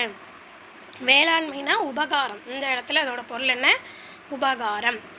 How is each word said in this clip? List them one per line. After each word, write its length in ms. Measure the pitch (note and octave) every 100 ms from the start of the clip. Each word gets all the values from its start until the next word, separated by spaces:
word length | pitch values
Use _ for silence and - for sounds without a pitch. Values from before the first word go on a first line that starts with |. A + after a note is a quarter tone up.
| A#3 G4 - - - - - - - - B3+
வேளாண்மைனா 680 | C#4 E4 E4 D#4 C#4 C#4 G#4
உபகாரம். 580 | D#4+ B3+ D4+ D4 C4 G#3 A#3+
இந்த 200 | C4 C4+
இடத்துல 360 | B3 A#3+ D4
அதோட 200 | C#4 A#3+ A#3+
பொருள் 220 | A#3+ C4
என்ன? 200 | B3 C#4 B4 - - - - -
உபகாரம். 680 | C#4 C4+ B3+ A3+ G#3 A#3 A3+ -